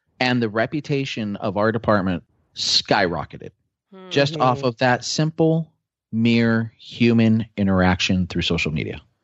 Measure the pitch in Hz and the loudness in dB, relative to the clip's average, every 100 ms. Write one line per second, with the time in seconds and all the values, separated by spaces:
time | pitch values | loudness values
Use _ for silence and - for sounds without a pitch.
0 | _ - 127 123 113 107 120 151 139 139 | _ -4 -2 0 -2 -2 -4 -4 -4 -4
1 | 135 - 107 101 110 95 107 113 113 104 | -4 -6 -6 -6 -6 -2 0 0 0 0
2 | 92 85 - _ _ - - - - 117 | 2 -4 -6 _ _ -10 -2 -2 2 2
3 | 92 82 - - - _ _ _ _ 190 | 2 -2 -8 -12 -18 _ _ _ _ -20
4 | 185 143 143 160 127 127 131 113 127 123 | -6 0 0 2 0 0 -2 -2 0 0
5 | - - 156 - 160 160 156 _ _ _ | -2 -2 -2 0 0 0 -4 _ _ _
6 | _ 110 117 117 117 113 113 - - - | _ 0 2 4 4 2 -2 -8 -14 0
7 | 120 117 113 110 113 - 98 95 92 87 | 2 4 4 4 0 -2 2 4 4 2
8 | - 95 87 87 85 85 - 76 78 - | 0 0 -2 -2 -2 -2 -2 -4 -6 -10
9 | - _ | -16 _